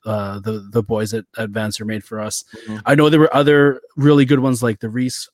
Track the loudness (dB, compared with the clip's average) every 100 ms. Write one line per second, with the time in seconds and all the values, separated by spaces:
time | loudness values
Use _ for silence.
0 | -6 -6 -6 -8 -8 -8 -4 -4 -2 -2
1 | -4 -6 -10 -10 -8 -6 -6 -6 -8 -8
2 | -8 -10 -8 -10 -12 -18 -14 -6 0 2
3 | 4 4 4 4 4 4 4 0 -8 0
4 | 4 4 4 2 0 0 -2 -4 -6 -4
5 | -4 -6 -14